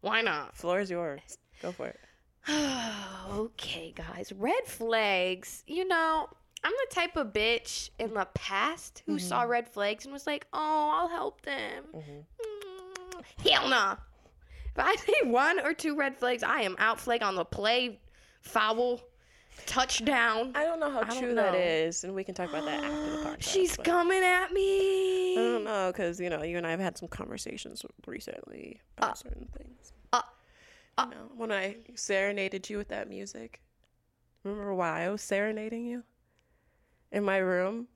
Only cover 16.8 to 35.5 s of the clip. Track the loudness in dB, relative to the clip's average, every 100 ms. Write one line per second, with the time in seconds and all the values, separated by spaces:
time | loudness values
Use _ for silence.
16.8 | 2 2 0 2 2 0 -2 0 2 4
17.8 | 2 -4 -18 -20 -20 _ -2 2 2 4
18.8 | 2 0 -6 _ _ -20 _ -16 -2 2
19.8 | 2 2 4 4 4 4 0 0 0 2
20.8 | 0 0 0 0 0 4 4 4 4 4
21.8 | 2 0 -4 -6 -6 -4 -4 -2 -2 -2
22.8 | -2 -2 -2 -4 -4 -6 0 4 4 2
23.8 | 4 6 6 6 6 4 4 2 4 4
24.8 | 4 4 2 2 2 2 2 2 0 0
25.8 | 0 0 -2 -2 -2 -2 -2 -2 -2 0
26.8 | 0 -4 -10 -8 -8 -8 -8 -10 -10 -12
27.8 | -16 -16 -12 -12 -10 -12 -14 -16 -16 -18
28.8 | _ -4 -2 -2 -10 -12 -12 -14 -16 -20
29.8 | -20 -20 -2 0 0 -12 _ -20 -20 -20
30.8 | _ -2 -2 -4 -16 -8 -2 -2 -2 -6
31.8 | -16 -12 0 2 2 0 -2 -4 -6 -8
32.8 | -6 -6 -8 -10 -12 -12 -16 -18 _ _
33.8 | _ _ _ _ _ _ -8 -6 -4 0
34.8 | 0 0 -2 -4 -2 0 0